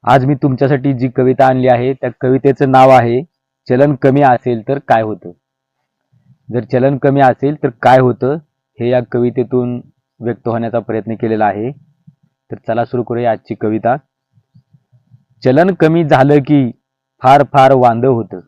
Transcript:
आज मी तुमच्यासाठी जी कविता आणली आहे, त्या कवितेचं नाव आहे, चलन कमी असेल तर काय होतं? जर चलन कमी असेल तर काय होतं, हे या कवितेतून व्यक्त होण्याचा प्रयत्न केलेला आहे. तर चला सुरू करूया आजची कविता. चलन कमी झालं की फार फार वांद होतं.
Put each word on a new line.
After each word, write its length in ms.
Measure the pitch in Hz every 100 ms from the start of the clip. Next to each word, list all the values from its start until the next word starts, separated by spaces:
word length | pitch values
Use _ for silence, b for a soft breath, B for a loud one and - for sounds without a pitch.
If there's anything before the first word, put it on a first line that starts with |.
आज 220 | - 131 131
मी 100 | 143
तुमच्यासाठी 580 | 139 127 135 139 139
जी 140 | 131 127
कविता 400 | 123 127 127 131
आणली 200 | 131 127
आहे, 260 | 120 127
त्या 160 | 135 127 -
कवितेचं 500 | 127 131 139 135 139
नाव 180 | 127 131
आहे, 340 | 131 117 120 170 _ _ _ _
चलन 260 | 127 147 139
कमी 260 | 139 135
असेल 460 | 139 120 127 117 104
तर 120 | 135
काय 220 | - 113
होतं? 300 | 110 98 87 87 _ _ _ _ _ _ _ _ _ _ -
जर 100 | 113
चलन 340 | 110 127 131 139
कमी 240 | 143 139
असेल 340 | 135 117 135 151
तर 60 | 139
काय 300 | - 127 131
होतं, 360 | 127 120 127 160 _ _ _ _
हे 100 | 117
या 100 | 127 117
कवितेतून 680 | 123 120 123 120 127 123 123 - _ _ _
व्यक्त 280 | 113 110 117
होण्याचा 320 | 113 113 117
प्रयत्न 360 | 107 110 107 110
केलेला 300 | 113 107 107
आहे. 260 | 98 117 147 _ _ - _ _ _ _
तर 40 | 113 -
चला 180 | 113 117
सुरू 180 | 123
करूया 280 | 113 117 120
आजची 240 | 110 _ 107
कविता. 400 | 107 110 117 139 _ _ _ _ _ _ _ _ _ _ _ _ _ _
चलन 300 | 131 135 185
कमी 300 | 175 160 165 156
झालं 320 | 139 139 147
की 320 | 135 147 123 - _ _ _ _
फार 220 | 127 143 143
फार 180 | 139 131
वांद 340 | 135 123 117 131
होतं. 340 | 117 101 92